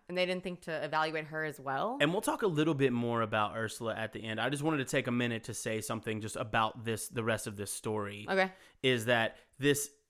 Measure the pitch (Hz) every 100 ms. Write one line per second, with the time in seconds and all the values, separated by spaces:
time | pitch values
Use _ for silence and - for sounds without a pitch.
0 | - 175 180 185 185 175 - 156 151 156
1 | 156 156 156 156 156 143 135 135 190 277
2 | 147 190 247 311 214 151 156 143 135 120
3 | 120 117 110 110 104 101 110 - 113 101
4 | 110 107 113 110 120 143 151 151 127 143
5 | 127 120 120 113 - 107 117 110 - 113
6 | 113 110 107 - 113 117 110 120 113 110
7 | - 120 113 110 117 101 98 - 117 107
8 | 101 104 107 190 190 - - _ 131 123
9 | 110 117 113 - - - 139 139 - -